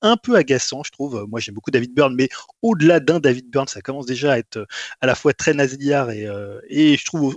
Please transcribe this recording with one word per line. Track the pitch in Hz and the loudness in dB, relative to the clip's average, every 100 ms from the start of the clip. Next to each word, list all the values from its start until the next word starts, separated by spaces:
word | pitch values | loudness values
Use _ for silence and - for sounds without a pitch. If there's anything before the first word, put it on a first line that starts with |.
un | 214 233 | -6 -4
peu | - 233 | 0 2
agaçant, | 135 131 - 135 | 2 0 -2 -8
je | 147 | -12
trouve. | - 143 120 | -10 -8 -8
Euh, | 104 | -8
moi, | 113 | -8
j'aime | 107 101 | -10 -10
beaucoup | - | -2
David | 131 123 | -2 0
Byrne, | 127 143 127 | 2 2 2
mais | 131 - - _ | -2 -4 -18 _
au-delà | 233 202 156 170 | -2 4 6 6
d'un | 151 170 | 4 2
David | 143 123 123 | 2 0 -2
Byrne, | 135 135 | -4 -4
ça | - | -6
commence | - 135 123 | -10 -10 -8
déjà | 127 143 | -2 0
à | 127 | 0
être, | - 113 | -2 -10
euh, | 101 - - - | -12 -12 -14 -2
à | 131 | 0
la | - | 2
fois | 151 | 2
très | - - 147 | 2 0 2
nasillard | 135 139 139 143 123 | 0 0 0 0 0
et, | 107 104 | -4 -8
euh, | 101 101 104 - | -8 -10 -14 -4
et | 143 151 143 | 2 4 4
je | - | 0
trouve | 165 139 | -2 -2